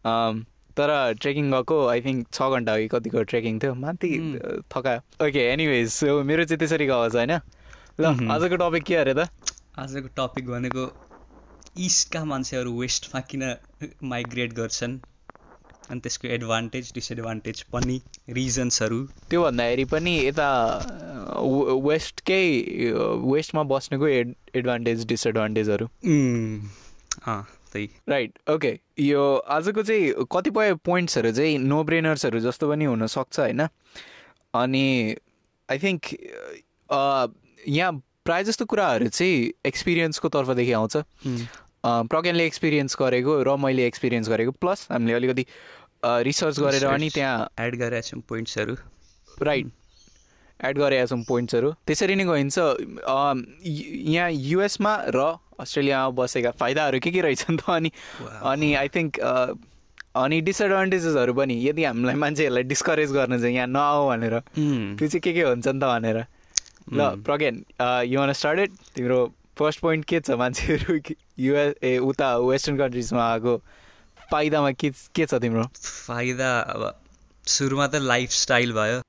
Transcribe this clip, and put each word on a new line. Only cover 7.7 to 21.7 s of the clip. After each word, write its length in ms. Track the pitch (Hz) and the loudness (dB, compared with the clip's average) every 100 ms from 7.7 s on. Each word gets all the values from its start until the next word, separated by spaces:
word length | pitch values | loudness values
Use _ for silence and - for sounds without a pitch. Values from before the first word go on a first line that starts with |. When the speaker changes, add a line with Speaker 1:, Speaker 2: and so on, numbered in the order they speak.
| - - - | -20 -16 0
Speaker 1:
ल, 60 | 160 | 2
Speaker 2:
मह्म। 260 | 131 120 | 2 2
Speaker 1:
आजको 240 | 147 175 175 | 0 0 2
टपिक 260 | 175 165 | 0 0
के 140 | - 170 | 0 2
अरे 180 | 135 | 2
त? 40 | 135 170 - - - _ - | 2 -2 -6 -12 -12 _ -14
Speaker 2:
आजको 480 | 135 139 131 - 127 | -10 -10 -10 -6 -4
टपिक 220 | 131 127 | -4 -6
भनेको 480 | 123 127 131 127 - - - - - - - - - | -6 -4 -4 -6 -10 -20 -20 -20 -20 -20 -20 -18 -6
इस्टका 460 | 180 - - 165 | -2 0 -2 -4
मान्छेहरू 560 | 156 135 127 131 123 117 | -4 -4 -4 -4 -4 -4
वेस्टमा 400 | 123 - - 131 | -4 -4 -6 -10
किन 360 | 127 139 131 120 - - 151 - | -8 -8 -6 -8 -14 -16 -16 -12
माइग्रेट 500 | 135 123 120 120 120 | -8 -6 -6 -6 -6
गर्छन्, 460 | 117 113 - 120 131 - _ - - - - - - - | -6 -6 -6 -6 -8 -14 _ -20 -20 -20 -20 -20 -20 -14
अनि 100 | 127 | -10
त्यसको 280 | 120 - 123 | -8 -8 -6
एडभान्टेज, 640 | 120 113 113 117 131 120 | -6 -2 -2 -2 -8 -10
डिसएडभान्टेज 680 | 123 - 117 113 110 113 107 | -12 -10 -8 -8 -8 -8 -12
पनि, 400 | - 120 127 127 - - - | -8 -4 -2 -4 -8 -20 -10
रिजन्सहरू। 720 | 123 131 123 123 - 110 117 | -4 -2 -2 -2 0 -2 -2
Speaker 1:
त्यो 400 | 135 - - 170 | -6 -14 -2 2
भन्दाखेरि 420 | 165 120 117 123 | 2 2 0 0
पनि 420 | 131 156 175 165 135 | 0 0 0 2 0
यता, 380 | 147 143 131 | 0 0 2
अ, 760 | 113 113 - - - 135 98 - | 2 0 -6 -10 -14 -12 -8 -2
वे-, 480 | 127 135 143 | 0 2 2